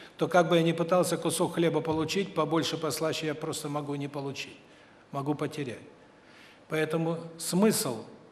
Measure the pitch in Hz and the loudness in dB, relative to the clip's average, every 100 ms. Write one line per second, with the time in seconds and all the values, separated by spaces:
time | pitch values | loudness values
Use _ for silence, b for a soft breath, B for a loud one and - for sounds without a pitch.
0 | B - 160 180 165 170 165 165 165 180 | B -4 2 4 6 6 4 2 2 4
1 | 175 165 170 160 170 170 170 156 156 156 | 4 0 0 0 0 2 2 2 0 0
2 | 156 196 196 - 151 160 151 156 156 127 | 0 -2 -2 -2 0 2 0 -2 -4 -2
3 | 160 160 156 147 160 135 147 147 143 143 | -2 -2 -4 -4 -6 -6 -4 -4 -4 -4
4 | 143 143 139 135 - - - B B B | -4 -6 -8 -8 -12 -14 -20 B B B
5 | B 143 135 147 147 147 131 123 - - | B -6 -2 -2 -2 -4 -6 -8 -14 -20
6 | - - B B B B - 156 151 165 | -20 -20 B B B B -6 -2 0 0
7 | 165 165 - - - 175 220 - 143 113 | -2 -2 -6 -10 -2 4 4 4 0 -4
8 | - - - | -10 -18 -20